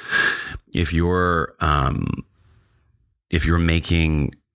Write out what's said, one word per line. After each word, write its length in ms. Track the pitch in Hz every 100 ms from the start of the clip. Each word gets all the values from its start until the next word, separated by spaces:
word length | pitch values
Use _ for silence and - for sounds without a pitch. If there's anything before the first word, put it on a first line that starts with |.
| - - - - - - -
if 180 | - 85
you're, 640 | 82 87 90 90 85 76 -
um, 680 | 78 73 67 65 50 - - _ _ _ _ _ _ _ _ _ _
if 160 | 82 76
you're 140 | 85
making, 760 | 85 82 - 85 80 76 69 - _